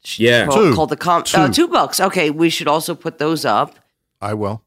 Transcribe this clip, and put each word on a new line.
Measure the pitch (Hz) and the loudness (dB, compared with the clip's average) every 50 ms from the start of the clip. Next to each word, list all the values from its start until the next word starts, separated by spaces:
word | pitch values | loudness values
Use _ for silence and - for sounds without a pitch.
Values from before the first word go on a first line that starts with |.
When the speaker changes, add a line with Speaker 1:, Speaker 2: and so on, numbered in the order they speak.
| _ | _
Speaker 1:
She | - - - 110 | -14 -4 0 2
Speaker 2:
Yeah. | 117 120 120 208 | 4 4 4 2
Speaker 1:
called, | 156 139 214 220 170 | 2 2 4 4 4
Speaker 3:
Two. | 123 | 4
Speaker 1:
called | 156 156 131 | 2 0 -2
the | 147 | -4
Com-, | - - 175 175 170 - - - | -6 -2 0 0 0 0 0 0
uh, | 196 190 | 0 0
Speaker 3:
Two. | 180 101 | 2 2
Speaker 1:
two | - 339 339 | 0 0 2
books. | 359 262 156 - - - | 2 0 0 0 0 -2
Okay, | 175 196 - 185 160 151 | -2 0 0 0 -2 -2
we | 147 156 170 170 | 0 0 0 0
should | 156 - 165 | 0 -2 -2
also | 147 147 160 156 - 170 | 0 0 0 -2 -4 -10
put | 139 - 160 160 - | -8 -8 -12 -8 -4
those | 147 151 165 151 135 | -4 -2 -2 -2 0
up. | 131 104 107 143 - _ _ _ _ _ _ _ _ _ _ | 0 0 0 0 -2 _ _ _ _ _ _ _ _ _ _
Speaker 3:
I | - 101 107 | -8 -6 -6
will. | 107 104 98 107 113 _ | -4 -4 -6 -6 -8 _